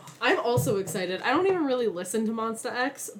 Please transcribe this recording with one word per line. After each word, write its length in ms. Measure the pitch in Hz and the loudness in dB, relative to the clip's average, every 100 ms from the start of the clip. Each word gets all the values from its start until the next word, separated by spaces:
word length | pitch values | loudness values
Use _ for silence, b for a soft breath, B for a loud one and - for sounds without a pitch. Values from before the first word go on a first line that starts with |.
| - - | -14 -2
I'm 180 | 240 381 | 2 2
also 380 | 233 240 254 202 | 4 2 2 0
excited. 440 | 190 202 180 185 | -2 -4 -4 -2
I 80 | 240 | 0
don't 140 | 285 381 | 2 4
even 180 | 370 285 | 2 2
really 220 | 254 226 | 2 0
listen 380 | 175 190 220 220 | -2 -2 -2 0
to 60 | |
Monsta 420 | 226 226 220 233 | 0 -2 -4 -6
X, 380 | 226 262 - - 202 | -2 -2 -4 -12 -2